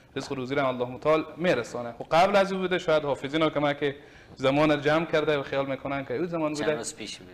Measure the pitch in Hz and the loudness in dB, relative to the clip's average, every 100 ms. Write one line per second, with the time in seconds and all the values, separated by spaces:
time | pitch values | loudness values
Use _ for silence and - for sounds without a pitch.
0 | - 139 131 135 127 143 131 123 123 127 | -10 -10 -6 -6 -2 0 0 0 -4 -2
1 | 151 156 151 - 180 127 113 120 120 - | 2 2 0 -2 0 2 0 -8 -8 -10
2 | 135 156 196 202 190 190 185 180 175 156 | 0 4 6 4 2 0 -2 0 2 2
3 | 143 131 135 156 156 143 143 143 143 139 | 2 -2 -2 0 2 2 0 0 -2 -4
4 | - - - - 131 143 156 147 139 156 | -14 -20 -20 -2 2 4 4 4 2 2
5 | 170 160 151 147 131 139 139 131 139 139 | 2 0 2 0 0 -4 -2 -4 -6 -6
6 | 135 123 175 165 151 147 156 151 110 - | -4 -4 -4 -2 -2 -2 -2 -2 -6 -10
7 | 110 - 90 | -12 -12 -18